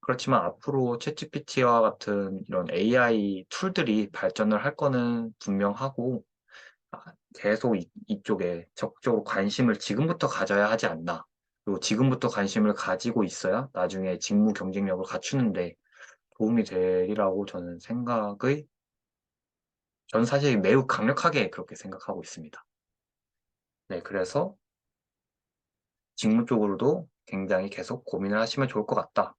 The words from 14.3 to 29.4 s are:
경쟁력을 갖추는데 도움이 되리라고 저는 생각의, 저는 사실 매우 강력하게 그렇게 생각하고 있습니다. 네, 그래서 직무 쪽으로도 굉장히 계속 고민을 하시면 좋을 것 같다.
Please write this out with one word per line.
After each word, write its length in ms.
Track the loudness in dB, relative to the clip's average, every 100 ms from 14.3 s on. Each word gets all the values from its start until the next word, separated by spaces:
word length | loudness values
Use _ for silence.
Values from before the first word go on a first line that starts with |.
| 4 4
경쟁력을 500 | 2 -4 -2 -2 -2 -4
갖추는데 680 | -6 -2 0 2 0 -4 -6 _ -20 -20 -20 _ _
도움이 260 | 2 4
되리라고 800 | 2 2 2 2 2 2 0 0 -4
저는 340 | -8 -10 -12
생각의, 880 | -6 -4 -2 -2 -2 -2 0 0 -4 _ _ _ _ _ _ _ _ _ _ _ _ _ _
저는 180 | 0 2
사실 340 | 2 2 2
매우 280 | 6 4 4
강력하게 640 | 0 0 2 2 2 -2
그렇게 240 | -4 -12 -12
생각하고 460 | -14 -14 -8 -10
있습니다. 420 | -10 -16 -16 -18 _ _ _ _ _ _ _ _ _ _ _ _ _
네, 120 | -10
그래서 540 | -6 -4 -2 -2 -2 -6 _ _ _ _ _ _ _ _ _ _ _ _ _ _ _ -2
직무 300 | 2 4 4
쪽으로도 640 | 2 2 2 2 2 -2 _ _
굉장히 440 | -6 0 0 0
계속 360 | -8 -8 -10 -6
고민을 340 | -6 -2 0
하시면 280 | 0 0 -2
좋을 180 | -2 -2
것 100 | -2
같다. 400 | -2 -2 -2 -6